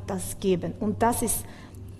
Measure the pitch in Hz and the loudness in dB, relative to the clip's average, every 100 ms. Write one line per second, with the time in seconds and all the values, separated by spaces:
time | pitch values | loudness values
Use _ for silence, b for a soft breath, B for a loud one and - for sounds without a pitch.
0 | - 190 - - 196 175 170 - 214 196 | -2 -2 -4 0 2 4 2 -2 0 4
1 | 226 240 220 - - B B B - | 4 4 2 0 -4 B B B -14